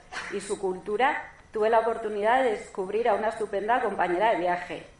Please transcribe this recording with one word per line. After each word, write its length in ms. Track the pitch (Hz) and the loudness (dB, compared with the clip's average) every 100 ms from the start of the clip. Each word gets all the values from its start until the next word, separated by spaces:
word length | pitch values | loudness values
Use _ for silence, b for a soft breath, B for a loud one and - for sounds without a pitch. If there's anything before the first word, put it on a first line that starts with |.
| - - - | -14 -12 -8
y 80 | 196 | -8
su 180 | 196 202 | -6 -4
cultura, 720 | 185 180 208 208 269 - - - - | -4 -4 -4 2 2 0 -10 -20 -10
tuve 160 | 220 214 | 0 4
la 100 | 226 | 4
oportunidad 640 | 226 214 214 208 214 262 | 4 -2 -4 0 2 4
de 80 | 254 | 2
descubrir 560 | 214 - - 185 214 240 | 0 -6 -8 -4 0 2
a 60 | |
una 160 | 202 220 | 2 0
estupenda 500 | 220 208 196 208 254 | -4 -4 -2 0 0
compañera 520 | 226 196 180 175 220 | 0 0 0 2 2
de 80 | 175 | 2
viaje 480 | 175 175 - 147 - | 0 -2 -4 -12 -12